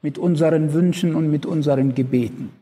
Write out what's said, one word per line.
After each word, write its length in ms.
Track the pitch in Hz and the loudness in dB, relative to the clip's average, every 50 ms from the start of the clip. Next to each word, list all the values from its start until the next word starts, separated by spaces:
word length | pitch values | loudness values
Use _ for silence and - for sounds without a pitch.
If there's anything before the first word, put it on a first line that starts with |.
mit 160 | - 151 139 - | -6 -6 -6 -2
unseren 560 | - 175 175 147 165 156 156 160 156 156 147 | 0 0 2 4 2 2 4 2 2 2 2
Wünschen 420 | 165 175 180 170 175 - 175 160 | 2 2 2 0 0 0 0 0
und 160 | 160 160 151 | 0 0 0
mit 140 | 147 147 - | 0 -2 -2
unseren 500 | - 170 160 147 147 143 135 135 135 127 | -2 -4 -2 0 0 2 2 2 0 0
Gebeten. 560 | 131 131 123 135 127 120 110 - - - 101 - _ | 0 -2 0 0 -2 -2 -2 -6 -10 -12 -14 -14 _